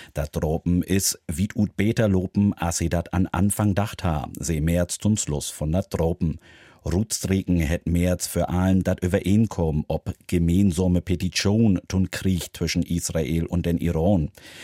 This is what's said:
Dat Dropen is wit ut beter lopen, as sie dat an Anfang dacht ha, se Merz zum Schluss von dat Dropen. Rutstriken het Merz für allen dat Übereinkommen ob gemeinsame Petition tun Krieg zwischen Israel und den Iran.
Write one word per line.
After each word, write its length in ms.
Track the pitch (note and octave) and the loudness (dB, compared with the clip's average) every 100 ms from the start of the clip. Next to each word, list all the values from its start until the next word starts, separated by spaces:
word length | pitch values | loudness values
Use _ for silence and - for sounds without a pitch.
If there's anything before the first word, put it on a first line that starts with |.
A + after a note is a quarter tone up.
| - | -10
Dat 200 | C#2+ D2+ | -8 -6
Dropen 480 | E2 D#2 D#2 F2 F2 | -4 -2 0 2 2
is 340 | - F#2+ - - - | 2 0 0 -4 -6
wit 260 | D#2 G#2 | -2 -2
ut 220 | - G#2 - | 0 -2 0
beter 320 | G#2 A#2 G#2+ | 0 2 2
lopen, 460 | F#2 F#2 G2+ G2+ | 2 0 2 0
as 240 | - E2+ - | 2 -2 -2
sie 100 | E2 | 0
dat 260 | E2+ - | -2 -2
an 140 | F#2 F#2 | 0 0
Anfang 480 | F2+ G2+ - G#2 F#2+ | 2 0 2 0 0
dacht 260 | G#2 - | -2 -4
ha, 260 | F2+ D2+ - - | -2 -2 -4 -8
se 240 | D#2 D#2 | -4 0
Merz 380 | E2 F2 F2 - | 2 0 0 -2
zum 180 | G#2 G#2+ | 0 0
Schluss 320 | - C#2+ - | -2 -4 -6
von 220 | - D#2 | -6 -2
dat 240 | F2 - | -2 -2
Dropen. 460 | - E2 F2 D#2+ - - - - - | 0 0 0 -2 -4 -12 -20 -20 -12
Rutstriken 760 | E2 F2 A2+ - F#2 F#2+ - F2 | -2 -2 -2 -4 -2 0 0 0
het 260 | D2+ E2+ E2+ | 0 -2 0
Merz 400 | E2+ F2+ F2+ - | 0 2 0 -2
für 220 | F2 - | -2 0
allen 340 | F2+ F#2 F#2+ | 2 2 2
dat 220 | F2+ - | 2 -2
Übereinkommen 800 | F2+ G2 F#2 G#2+ A2 - D#2+ D2+ - | 0 0 2 2 2 0 -2 -2 -2
ob 260 | D#2 - - - | -6 -6 -10 -2
gemeinsame 760 | F2+ E2+ F#2 G2+ D#2+ F#2 F2+ | 0 2 4 4 2 2 2
Petition 760 | - F2 F2+ - G2 A2 A2 F2+ - | 0 -2 -2 -2 0 4 4 2 0
tun 240 | F#2+ F2+ | -2 -2
Krieg 380 | - F#2+ F2+ - | -2 0 0 -2
zwischen 300 | - E2 F2 | -6 -4 -2
Israel 640 | - F2 - E2 C#2 E2 - | -2 -2 -2 -4 0 -2 0
und 180 | F2+ | -2
den 140 | E2+ E2 | 0 0
Iran. 520 | E2+ D#2+ F2 F#2+ D2 - - - | 0 2 2 2 0 -8 -20 -20